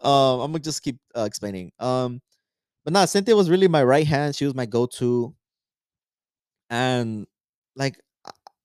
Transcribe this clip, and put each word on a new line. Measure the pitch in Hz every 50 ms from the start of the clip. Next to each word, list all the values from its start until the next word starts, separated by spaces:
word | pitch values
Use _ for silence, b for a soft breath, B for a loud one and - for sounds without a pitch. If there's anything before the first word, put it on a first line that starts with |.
| -
Um, | 139 139 139 135 135 127 127
I'm | 120 143
gonna | 156 165
just | 143 160 143 - -
keep, | 143 127 120 _ _ -
uh, | 120 110
explaining. | 107 - - - 104 98 92 90 87 - -
Um, | - 127 127 127 127 123 123 123 - _ _ _ _ _ _ _ _ _ _ _ _
but | 147 165
nah, | 202 190
Cynthia | 165 - 202 196 220 226
was | 208 196 165
really | 170 185 190 185
my | 165 151 135
right | 123 131 147 160 147
hand. | 151 135 147 147 139
She | - 143
was | 143 131
my | 131 123
go-to. | 110 104 117 120 123 - - 127 123 123 123 120 117 165 _ _ _ _ _ _ _ _ _ _ _ _ _ _ _ _ _ _ _ _ _ _ _ _ _ _ -
And, | 120 117 127 127 127 123 120 113 110 107 98 - _ _ _ _ _ _ _ _ _
like, | 131 135 135 123 _ _ _ _ _ _ - - _ _ - - _ _